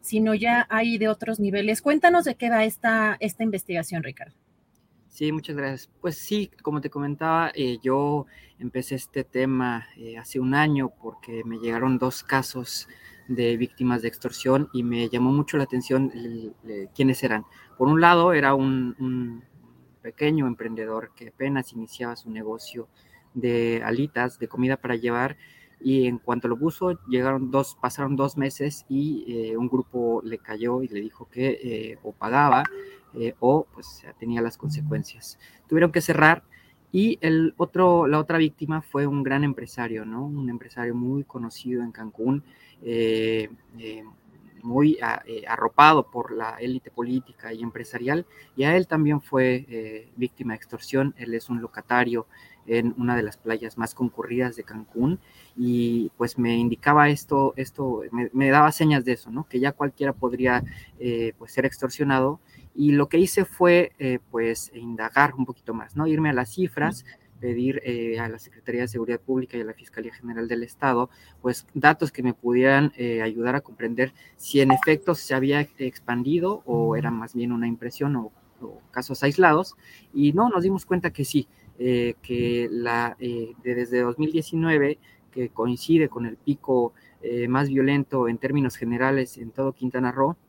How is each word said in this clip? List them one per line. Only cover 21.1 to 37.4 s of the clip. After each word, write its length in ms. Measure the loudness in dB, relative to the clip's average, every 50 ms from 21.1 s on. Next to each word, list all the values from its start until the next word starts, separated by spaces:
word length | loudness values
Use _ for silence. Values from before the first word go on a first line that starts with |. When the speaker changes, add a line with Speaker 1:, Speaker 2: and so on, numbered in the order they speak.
| _
Speaker 2:
que 120 | -20 -20 -20
apenas 460 | -10 _ -4 -2 -2 -2 -4 -6 -10
iniciaba 420 | -12 -12 -12 -10 -10 -8 -8 -8
su 160 | -10 -12 -12
negocio 560 | -12 -10 -8 -8 -8 -10 -12 -14 -14 -14 -14 _ _ _ _ _ _ -20 _ _ _
de 480 | -4 -2 0 2 2 2 2 0 -2 -2
alitas, 540 | -2 -2 -2 -2 -2 _ -2 -2 -2 -4 -6
de 80 | -12 -10
comida 300 | -4 0 0 0 0 -2
para 180 | -2 -4 -4
llevar, 420 | -2 0 0 0 0 0 -2 -4 _ -18 -20 -20 -20 -20 _ _ _ -2
y 220 | 2 2 4 2
en 140 | 2 0 -4
cuanto 280 | _ -2 -4 -2 0 -2
lo 120 | -2 0
puso, 400 | -2 -4 -2 -2 -2 -2 -2 -4 -6 -2
llegaron 420 | -2 0 2 2 0 0 -2 0
dos, 260 | 0 0 0 0 -6 _
pasaron 340 | -4 -4 -4 -4 -4 -2 0
dos 220 | 0 0 -2 0 -2
meses 480 | -4 -4 -4 -4 -6 -6 -6 -8 -10 _
y, 380 | -2 -2 -2 -2 -4 -6 -6 -6
eh, 300 | -6 -6 -4 -4 -2 -2
un 100 | -2 0
grupo 540 | 0 -2 -2 _ -4 -2 0 0 0 -2 -2
le 140 | -6 -10 -10
cayó 460 | _ -10 -8 -4 -2 -2 -2 -2 -4
y 40 | -4
le 140 | -6 -8
dijo 260 | -8 -8 _ -14 -20 _
que, 320 | _ -4 -2 -2 -2 -4 -6
eh, 340 | -8 -8 -8 -8 -10 -14 -12 _
o 80 | -14
pagaba, 540 | -12 _ -6 0 2 4 4 6 4 4 2 0 -6 -10 -14 -16 -18 -20 _ _ -10
eh, 180 | -6 -6 -6 -4 _
o, 260 | 4 4 4 4 2 _ _
pues, 320 | -20 -20 -20 -20 -20 -20 -20 -18 _
tenía 240 | -8 -4 -2 -2 -2
las 140 | -2 -4 -8
consecuencias. 840 | -8 -6 -6 -4 -4 -4 -4 -4 -6 -8 -14 -20 -20 -20 -20 _ -20 -20 -20 _ _ _
Tuvieron 240 | 2 2 2 4
que 100 | 2 -2
cerrar. 420 | -2 0 2 6 6 6 6 4 _ _ _ -20 _ _ _ _ _ _
Y 260 | 0 2 2 2 0 0
el 340 | 0 2 2 4